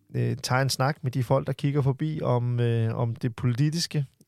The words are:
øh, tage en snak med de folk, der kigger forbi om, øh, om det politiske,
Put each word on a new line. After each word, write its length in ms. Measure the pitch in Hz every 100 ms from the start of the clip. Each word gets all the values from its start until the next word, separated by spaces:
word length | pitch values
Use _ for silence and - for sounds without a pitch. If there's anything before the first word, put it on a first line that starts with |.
| _
øh, 220 | 123 117 117
tage 260 | - 131
en 80 | 135
snak 260 | - 131 -
med 80 | 127
de 120 | 135
folk, 220 | 120 135 151
der 60 |
kigger 300 | 143 143 147
forbi 380 | 135 127 156 156
om, 380 | - 123 120 120
øh, 380 | 120 117 113 113
om 180 | 117 110
det 200 | 127 -
politiske, 680 | 123 117 151 170 - 151 135 _